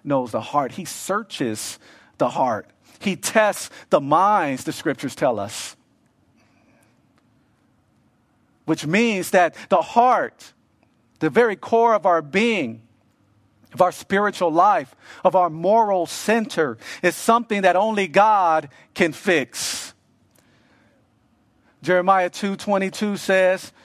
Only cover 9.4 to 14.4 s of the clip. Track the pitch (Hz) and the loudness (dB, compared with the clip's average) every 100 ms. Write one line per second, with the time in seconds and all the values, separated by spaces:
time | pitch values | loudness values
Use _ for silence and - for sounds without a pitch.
9.4 | 170 - - 185 156 - 247 220 127 - | 2 0 -2 0 0 2 4 4 -2 -8
10.4 | - _ _ _ _ _ _ - 156 151 | -20 _ _ _ _ _ _ -6 -2 2
11.4 | 240 196 - 226 233 214 196 170 151 185 | 2 0 0 2 4 4 2 0 0 0
12.4 | 233 214 127 113 _ _ _ _ _ _ | 0 0 -4 -8 _ _ _ _ _ _
13.4 | _ _ _ - 180 - - 190 208 - | _ _ _ 0 0 0 -2 0 0 0